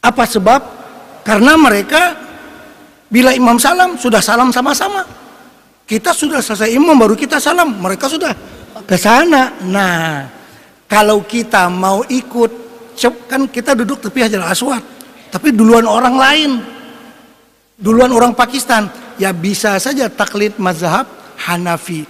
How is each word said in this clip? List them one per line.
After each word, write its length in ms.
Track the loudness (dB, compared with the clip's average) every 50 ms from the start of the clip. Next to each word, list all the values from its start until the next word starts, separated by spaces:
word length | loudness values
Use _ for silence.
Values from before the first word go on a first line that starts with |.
| 0
Apa 240 | -2 0 0 -2 -2
sebab? 320 | -2 0 2 4 2 2 0 -6 -18 -20 -20 -20 -20 -20 -20 -20 -20 -14 -4
Karena 320 | -2 0 4 4 6 6
mereka 720 | 6 4 4 2 0 -2 0 0 0 0 0 -2 -6 -14 -20 -20 -20 -20 -20 -20 -20 -20 -20 -20 -20 -20 -20 _ _ _ _
bila 240 | 2 4 4 4 4
imam 240 | 4 2 2 2 4
salam, 400 | 2 2 2 2 2 0 0 -4
sudah 240 | -2 0 0 0 2
salam 320 | 2 2 2 2 2 0
sama-sama. 480 | 0 -2 -2 -2 -2 -4 -4 -4 -6 -8 -8 -14 -20 -20 -20 -20 -20 -20 -20 _ _ _ _ _ _ _ -6
Kita 260 | -6 -4 -2 -2 -2
sudah 240 | -2 -2 -4 -2 -4
selesai 320 | -4 -4 -4 -2 -2 0
imam, 240 | 2 2 4 6 6
baru 240 | 6 6 4 2 0
kita 240 | -2 -4 -4 -2 -2
salam. 400 | 0 0 0 0 0 -2 -4 -4
Mereka 240 | -6 -6 -4 -4
sudah 240 | -6 -4 -4 -4 -6 -6 -8 -12 -20 -20 -20 -20 -20 -20 -20 -4
ke 80 | -2 -2
sana. 560 | 0 2 4 4 4 4 4 2 2 2 0 -4 -10 -8
Nah, 640 | -4 -2 -2 0 0 -2 -2 -2 -4 -6 -6 -10 -12 -18 -20 -20 -20 -20 -20 -20 _ _ _ _
kalau 400 | _ 2 2 4 4 2 0 -2
kita 400 | -4 -6 -6 -4 0 0 0 0
mau 400 | 0 -2 -2 -2 -2 0 -2 -2
ikut, 460 | -4 -4 -6 -6 -6 -2 -2 -2 -2 -2 -8 -20 -20 -20 -20 -20 -20 -10
cep-, 320 | -2 -2 -2 -2 -2 -12
kan 240 | -8 -4 -4 -4 -4
kita 240 | -4 -8 -2 -2 0
duduk 320 | 0 0 -4 -6 -8 -8
tepi 160 | -8 -4 -2 -2 0
Hajarul 180 | -2 -4 -4
Aswad. 380 | -4 -4 -2 -2 -4 -4 -4 -6 -12 -20 -20 -20 -20 -20 -20 -20 -12 -10
Tapi 160 | -2 0 0
duluan 400 | 2 4 6 6 6 6 4 2
orang 240 | 0 2 2 2 2
lain. 360 | 2 2 2 2 2 0 0 -2 -4 -6 -10 -18 -20 -20 -20 -20 -20 -20 -20 -20 _ _ _ _ _ _ _ _ _ _ _ _ _
Duluan 320 | -2 0 4 4 4 4 4
orang 240 | 2 2 2 2
Pakistan. 560 | 0 -2 -2 -2 -8 -2 0 0 0 0 -4 -10 -16 -20 -20 -8
Ya, 160 | -4 -4 -4 -4
bisa 480 | -4 -4 -4 -4 -2 -2 -2 -2 -2
saja 320 | -2 -4 -4 -2 -4 -4 -2
taklid 480 | -4 -4 -4 -2 -4 -4 -4 -4 -4
mazhab 480 | -4 -4 -4 -2 -4 -2 -2 -2 -4 -6 -12 -20 -20 -20 -18 -14 -8 -6
Hanafi. 560 | -6 -4 -4 -4 -4 -6 -6 -10 -10 -10 -10 -12